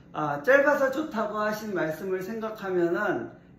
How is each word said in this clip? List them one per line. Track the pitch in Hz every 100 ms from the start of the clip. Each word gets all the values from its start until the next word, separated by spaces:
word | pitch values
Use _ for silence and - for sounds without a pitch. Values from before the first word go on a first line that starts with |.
| -
아, | 160 151 143
짧아서 | 240 277 285 277 262
좋다고 | - - 214 208 214
하신 | 214 - 220
말씀을 | 180 160 - 190 185
생각하면은, | 202 226 220 - 190 180 170 190 202 151 - - -